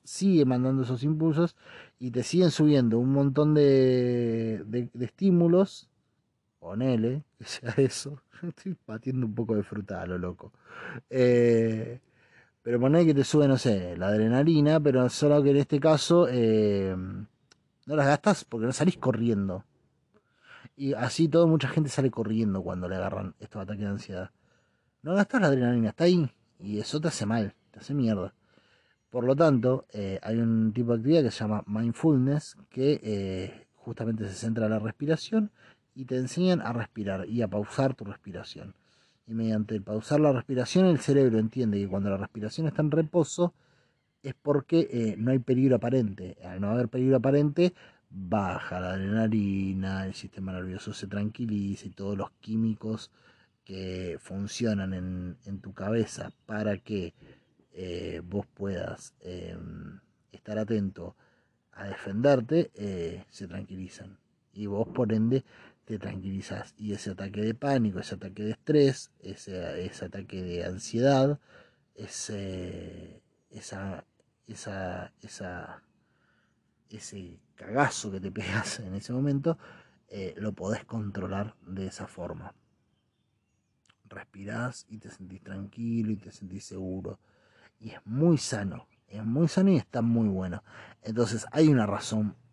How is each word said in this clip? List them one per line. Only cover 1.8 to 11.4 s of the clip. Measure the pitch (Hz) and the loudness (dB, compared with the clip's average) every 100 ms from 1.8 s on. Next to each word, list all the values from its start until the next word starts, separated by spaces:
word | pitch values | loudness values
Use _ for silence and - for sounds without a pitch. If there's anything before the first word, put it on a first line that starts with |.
| - - | -20 -10
y | 123 | -6
te | 120 | -4
siguen | 117 170 175 | 0 4 4
subiendo | - 151 143 120 113 | 6 6 6 6 4
un | 131 | 4
montón | 139 139 135 151 | 4 4 4 4
de, | 151 143 135 131 127 123 120 120 113 113 107 104 | 6 8 8 6 4 2 2 0 0 -2 -4 -4
de, | 120 120 | -4 -4
de | 120 | -6
estímulos. | 123 - 196 175 170 180 196 - - _ _ _ _ _ _ _ | -8 0 4 6 6 6 4 -2 -20 _ _ _ _ _ _ _
Ponele | 85 101 131 120 113 139 - - | -10 -2 0 2 0 -2 -8 -16
que | |
sea | - - 117 117 | -14 -10 -4 2
eso. | 135 - 139 143 _ | 2 0 -10 -14 _
<laughs> | - | -12
Estoy | 175 - 196 175 - | -12 -10 -10 -10 -10
batiendo | 113 131 127 117 | -10 -6 -2 -2
un | |
poco | 110 107 107 | -2 -2 0
de | |
fruta | 98 107 98 92 | -2 -6 -8 -8
a | 90 | -6
lo | 90 | -4
loco. | 90 87 92 - - - - 123 - | -6 -8 -14 -20 -20 -16 -14 -14 -4
Eh, | 131 123 120 | 2 6 6